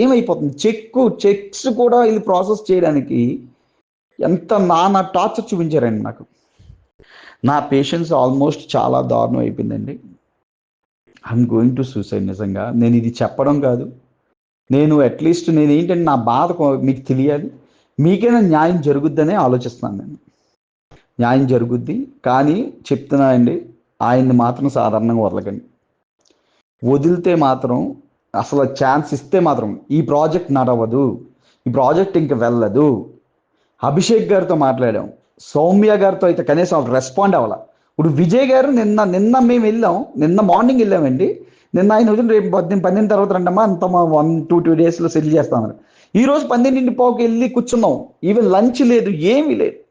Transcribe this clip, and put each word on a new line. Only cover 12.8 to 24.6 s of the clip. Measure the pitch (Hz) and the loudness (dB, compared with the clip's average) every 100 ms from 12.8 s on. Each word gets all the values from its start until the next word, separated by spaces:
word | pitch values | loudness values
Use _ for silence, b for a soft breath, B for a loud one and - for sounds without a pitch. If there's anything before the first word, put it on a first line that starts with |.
| 117 117 | 2 2
ఇది | 117 117 | 0 -4
చెప్పడం | 110 - 139 147 | -4 -2 -2 0
కాదు, | 135 120 - - _ _ _ _ _ _ - | 0 -2 -6 -16 _ _ _ _ _ _ -2
నేను | 135 151 151 | 2 4 4
at | 127 - | 2 0
least | 156 170 170 | 0 0 0
నేను | 160 151 | 2 4
ఏంటంటే | 147 170 175 | 2 0 -2
నా | 160 | 0
బాధ | 135 113 123 170 | 0 0 0 0
కొ-, | 170 143 135 | 0 -2 0
మీకు | 131 131 | -2 -2
తెలియాలి, | - 131 139 147 190 - b b b - | -2 0 0 -2 -6 -16 b b b -2
మీకైనా | 156 185 240 240 | 0 2 2 2
న్యాయం | 190 156 165 180 | 2 2 2 0
జరుగుద్దనే | 143 143 151 151 151 | 0 0 0 0 0
ఆలోచిస్తున్నాను | 202 135 127 123 - - 98 | 0 0 0 -4 -10 -10 -10
నేను. | 139 - _ _ _ _ _ _ _ b b - | -14 -18 _ _ _ _ _ _ _ b b -4
న్యాయం | 117 131 131 | 0 0 2
జరుగుద్ది, | 123 117 120 120 214 277 _ 127 | 0 0 -4 -4 -8 -10 _ -2
కానీ | 127 147 185 269 - - | 0 0 -2 -4 -10 -6
చెప్తున్నా | 131 - 139 135 | -6 -2 0 2
అండి, | 123 120 170 - _ _ - | 4 2 0 -8 _ _ -6
ఆయన్ని | 117 131 131 | 0 0 2
మాత్రం | 123 120 123 | 2 0 -2